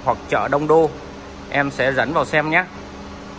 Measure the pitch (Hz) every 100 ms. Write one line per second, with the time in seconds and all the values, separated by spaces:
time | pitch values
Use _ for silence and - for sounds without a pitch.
0 | 131 110 - 135 110 139 151 156 156 -
1 | - - - - - 139 139 139 131 131
2 | 120 160 131 156 151 165 180 - - -
3 | - - -